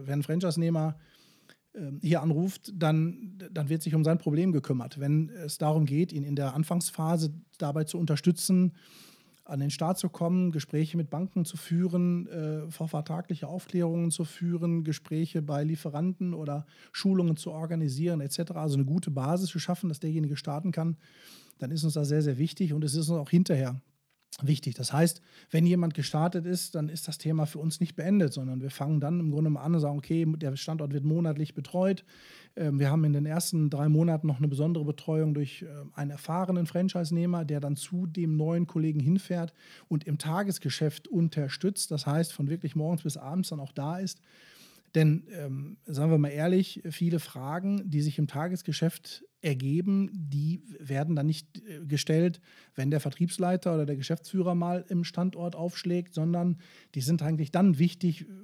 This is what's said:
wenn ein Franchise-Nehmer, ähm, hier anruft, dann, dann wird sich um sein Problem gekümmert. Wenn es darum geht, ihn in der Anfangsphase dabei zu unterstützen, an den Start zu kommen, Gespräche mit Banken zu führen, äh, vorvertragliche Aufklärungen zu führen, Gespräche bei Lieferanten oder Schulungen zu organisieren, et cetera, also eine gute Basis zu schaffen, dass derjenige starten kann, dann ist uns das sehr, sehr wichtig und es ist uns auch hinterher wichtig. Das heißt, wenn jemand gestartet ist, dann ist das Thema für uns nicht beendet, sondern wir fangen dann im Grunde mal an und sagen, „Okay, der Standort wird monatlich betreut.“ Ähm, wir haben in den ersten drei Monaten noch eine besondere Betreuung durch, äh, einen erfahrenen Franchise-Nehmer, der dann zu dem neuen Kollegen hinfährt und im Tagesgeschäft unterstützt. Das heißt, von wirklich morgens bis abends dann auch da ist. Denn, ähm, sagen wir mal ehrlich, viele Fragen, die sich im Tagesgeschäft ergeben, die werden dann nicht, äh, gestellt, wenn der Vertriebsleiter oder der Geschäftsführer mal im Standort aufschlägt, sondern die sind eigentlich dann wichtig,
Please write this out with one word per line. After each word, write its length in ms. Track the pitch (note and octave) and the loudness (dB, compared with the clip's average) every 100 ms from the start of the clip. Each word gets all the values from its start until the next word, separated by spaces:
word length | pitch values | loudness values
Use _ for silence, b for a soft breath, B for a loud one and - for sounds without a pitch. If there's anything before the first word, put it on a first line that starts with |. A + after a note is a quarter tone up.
| C3+ | -4
wenn 140 | C#3+ | -2
ein 40 | |
Franchise-Nehmer, 720 | C#3+ E3 F3+ E3 E3 D#3+ D#3 D3+ B B B B B B _ - | -2 0 0 0 2 2 0 -4 B B B B B B _ -10
ähm, 240 | D3 C#3+ | -10 -4
hier 220 | D#3 E3 | 2 2
anruft, 500 | D#3+ D3+ F#3+ - - | 4 2 0 -4 -12
dann, 640 | G3 D#3 D#3 E3 F3 G3 F#3+ F#3 | -2 2 4 2 -2 -12 -14 -10
dann 180 | F3 C#3 | -6 -2
wird 140 | D#3+ | -2
sich 100 | D#3+ | 0
um 100 | D#3 | 2
sein 140 | D#3 E3+ | 4 2
Problem 340 | D#3+ D3+ F#3 | 2 2 2
gekümmert. 480 | D#3 - C3 A#2+ C#3+ | 2 0 -4 -4 -4
Wenn 300 | C#3 D3+ D#3+ | 0 2 0
es 300 | - D3 - | -6 -10 -2
darum 260 | D3+ D#3 C#3+ | 0 2 2
geht, 260 | D3 F3+ | 2 0
ihn 120 | D#3 | -2
in 120 | C#3+ C#3 | -2 -2
der 200 | C#3 C#3 | -2 -2
Anfangsphase 800 | D#3+ F3+ - - D#3+ E3+ D#3+ D#3+ - - | 0 0 -2 -2 0 0 0 -4 -14 -6
dabei 240 | D3 D3+ | -4 -2
zu 160 | D#3 F3 | -2 -2
unterstützen, 760 | D#3+ D3 F3+ E3 - F3+ F3+ B B B B B B B - | 0 2 2 2 4 4 4 B B B B B B B -8
an 160 | C#3+ | -2
den 80 | C#3+ | -2
Start 280 | - E3 F#3 | 0 -2 0
zu 120 | F3+ | -2
kommen, 420 | - E3+ F#3 F3+ | -2 0 2 2
Gespräche 460 | D#3 - D3+ D#3 E3+ | 0 -2 -2 0 -2
mit 120 | D#3 | -4
Banken 360 | D3 F#3+ F#3 E3 | -4 -4 -2 -2
zu 100 | D#3+ | -4
führen, 720 | - E3+ F3+ F3+ F3 F3 F3 | -2 0 2 2 2 0 -2
äh, 420 | E3+ D#3 D#3 D#3 | -6 -4 -4 -8
vorvertragliche 800 | D#3 D#3+ D#3 D#3 D#3 - E3+ C#3 | -8 -6 -4 -4 -6 -6 -6 -6
Aufklärungen 640 | F3+ - F3 E3+ E3+ E3+ | -8 -4 0 0 2 0
zu 140 | D#3+ D#3+ | 0 -4
führen, 580 | - F3 E3+ E3+ E3+ | -4 -2 0 0 0
Gespräche 580 | D#3 D3 - D#3+ E3 E3+ | 0 -4 -4 -2 -2 -2
bei 220 | D3+ C#3+ | -2 0
Lieferanten 680 | D3+ D#3+ D#3+ C#3+ F3+ F3+ F3+ | 0 -2 -4 -2 -2 0 -4
oder 320 | D#3+ D3+ C#3+ D3+ B B | -4 -4 -4 -6 B B
Schulungen 460 | - G3 F#3 F3 D#3 | -2 2 4 4 2
zu 140 | - | -4
organisieren, 680 | D#3 D#3+ E3+ D3+ C3 E3+ E3 | -8 -4 -2 0 0 0 0
et 140 | C#3 | -2
cetera, 280 | - E3 E3 | -4 -4 -4
also 140 | D3+ C#3 | 0 2
eine 80 | |
gute 260 | C3+ F3 F3+ | 4 2 0
Basis 400 | C3+ C3+ F3+ F#3 | -2 0 0 0
zu 100 | E3+ | -2
schaffen, 280 | - F3 F3+ | -2 -2 -2
dass 140 | D3 | -4
derjenige 340 | D#3 D#3+ D3+ D3 | -2 0 0 -2
starten 380 | - D3 F#3 | -4 -4 -2
kann, 240 | E3 E3 D#3+ B B B B B - | 0 0 -2 B B B B B -10
dann 120 | C3 | -6
ist 140 | D#3+ D#3 | 0 0
uns 80 | |
das 160 | D3+ C#3+ | 0 2
sehr, 140 | D3+ | 2
sehr 140 | D3 B2+ | 2 2
wichtig 360 | D#3+ - F3+ | 0 0 -2
und 100 | D3 | 0
es 100 | D3+ | 0
ist 140 | D3+ D#3 | 0 0
uns 120 | E3+ | 0
auch 100 | D3 | 4
hinterher 500 | F3 F#3 C#3+ C3 C3 - _ _ _ _ - | 4 6 2 0 -4 -12 _ _ _ _ -4
wichtig. 320 | C#3 C#3+ C3 A#2 | 0 2 0 -4
Das 180 | B2 | -2
heißt, 300 | C#3+ E3+ - B B B | 2 2 2 B B B
wenn 160 | D#3+ F3 | 4 4
jemand 300 | F3+ E3+ D#3 | 4 2 -2
gestartet 500 | C#3 D3+ E3+ F3 E3+ | -2 0 0 0 -2
ist, 300 | F3+ - E3 | -4 -4 -4
dann 140 | D3+ | -4
ist 180 | D#3+ - | -6 -10
das 100 | D3+ | -6
Thema 300 | D#3 D#3+ D3+ | -2 0 0
für 100 | D3+ | -2
uns 220 | D#3+ - | -4 -2
nicht 160 | F3 - | -4 -2
beendet, 380 | D#3+ G3+ D3+ | 2 4 4
sondern 280 | C#3+ C3 B2+ | 0 -4 -4
wir 80 | C3+ | -6
fangen 300 | - C#3+ D3+ | -4 0 2
dann 200 | C#3+ F3 | 2 0
im 120 | D#3+ | 0
Grunde 180 | D3 D#3 | 2 2
mal 140 | C#3+ | 2
an 100 | C#3+ | 2
und 60 | E3+ | 2
sagen, 180 | D3 C#3+ | 2 -2
„Okay, 340 | - D#3+ E3 D#3 | -2 0 0 0
der 180 | D3 C3+ | -2 -4
Standort 360 | - E3+ D3 | -4 -4 -2
wird 120 | C#3+ D3 | 0 2
monatlich 500 | D#3+ E3 D3+ D3+ - | 2 2 0 -4 -6
betreut.“ 500 | C#3 F3+ F#3 F#3+ B B B B B - | -4 0 2 0 B B B B B -4
Ähm, 240 | D3+ C#3 | 0 2
wir 120 | C#3 | 2
haben 120 | D#3+ | 4
in 100 | D3+ | 4
den 120 | C#3+ D3+ | 4 0
ersten 460 | E3 - E3 D3+ | -2 0 2 2
drei 180 | C#3+ D3+ | 2 4
Monaten 380 | D3+ E3+ D#3+ D#3 | 6 4 2 0
noch 100 | C3 | 2
eine 100 | D3 | 0
besondere 380 | C#3 D#3 E3 D3 | 2 0 0 -2
Betreuung 480 | D3 - D#3 D#3 | -4 -2 0 2
durch, 300 | D3 C3+ - | 0 -2 -6
äh, 40 | E3 D3 C#3+ | -14 -14 -12
einen 180 | - C#3+ | -6 -6
erfahrenen 560 | D3 - E3+ F#3 F3+ E3 | -6 -4 -2 0 0 0
Franchise-Nehmer, 800 | F3 F#3+ F3+ D#3+ E3+ F3 F3 D3+ | 0 0 0 0 0 2 0 -2
der 140 | D3 | -2
dann 160 | C#3+ C#3+ | -2 -4
zu 300 | - F3+ F3+ | -4 -4 -4
dem 320 | D#3+ E3 D#3 | -2 0 2
neuen 300 | D#3 E3+ E3+ | 2 0 0
Kollegen 320 | D#3+ D#3 D3+ | 0 0 2
hinfährt 560 | C3+ F#3+ - F3 E3 B B B B | 4 2 2 -4 -4 B B B B
und 160 | D3+ | -4
im 160 | D3+ D3 | -2 -4
Tagesgeschäft 880 | D#3 E3+ G3+ - C#3 - D#3 - - | -2 0 0 -2 -4 0 -2 -2 -2
unterstützt. 840 | G3+ E3 - C3+ - F#3 G3 - | 0 2 0 -4 -2 -2 -2 -4
Das 160 | D3+ C#3+ | -4 0
heißt, 260 | D3+ E3 | 0 0
von 160 | - C#3+ | -2 -2
wirklich 280 | E3 D3+ D#3 | -2 -2 -2
morgens 260 | D#3 E3+ | 0 0
bis 160 | - D3 | -2 -6
abends 320 | C3+ F3+ F#3 | -4 -4 -4
dann 100 | D#3 | -6
auch 120 | C#3 | -8
da 260 | - C#3+ F3+ | -6 -4 -4
ist. 240 | F#3+ - B B B B B B B D#3+ | -6 -8 B B B B B B B 4
Denn, 320 | D#3 D#3+ - | 6 4 -2
ähm, 460 | F3+ C#3+ C3+ C#3+ G#3 - | -10 -8 -8 -10 -12 -8
sagen 260 | C#3 D#3 | 0 4
wir 60 | D#3+ | 6
mal 120 | C#3+ | 4
ehrlich, 520 | C#3+ E3+ F#3 F#3+ - E3+ | 2 2 4 2 -4 -10
viele 300 | D3+ E3+ E3 | -2 0 0
Fragen, 720 | - B2+ C3 E3 G3 G3+ G3 | -2 -8 -6 -4 -2 -2 0
die 120 | D3 | 0
sich 160 | D3+ C#3+ | 0 0
im 100 | C#3+ | 0
Tagesgeschäft 1000 | C#3 E3+ F3+ - D3 E3 - - - - _ | 0 -4 -4 -4 0 0 -2 -8 -18 -20 _
ergeben, 680 | E3 C3 C3+ D#3 F#3 G3 G3 | -2 0 0 0 2 2 0
die 500 | G3 D3 C#3+ D3+ F3+ A#3+ G#3 | -4 -4 -2 -2 -4 -8 -14
werden 360 | C#3+ C3+ D#3 D3+ | -4 -2 0 0
dann 120 | D3 | 0
nicht, 300 | D#3 - - | 0 -6 -16
äh, 280 | - D3+ D#3 | -14 -12 -4
gestellt, 540 | C#3+ - D#3+ F3 E3 B B B | -2 2 4 4 0 B B B
wenn 160 | - C3+ | -4 0
der 120 | D3+ | 0
Vertriebsleiter 720 | C#3+ - E3+ - F3+ F#3 F3+ D#3+ | -2 -2 -2 0 0 2 2 0
oder 100 | D3 | 0
der 120 | C#3 | -2
Geschäftsführer 580 | C3 E3 - F#3+ F3+ F3 | -4 -6 -2 0 2 2
mal 300 | E3+ F3+ F3+ | 0 -2 -2
im 160 | F3+ | -2
Standort 520 | E3+ - F#3 E3+ F3 D#3+ | -2 0 -2 -2 -6 -4
aufschlägt, 580 | F3 - F3+ F3 F3+ | -6 -4 -2 -2 -2
sondern 440 | - E3 F3 F3 E3 B B B D3 | -2 0 2 2 0 B B B -4
die 60 | |
sind 200 | B2+ E3+ | 0 2
eigentlich 300 | D3+ D#3+ D3 | 2 0 0
dann 260 | F3+ G3 C#3 | 6 6 8
wichtig, 480 | F3 - F3+ D#3 E3 F#3+ | 4 4 0 0 -6 -18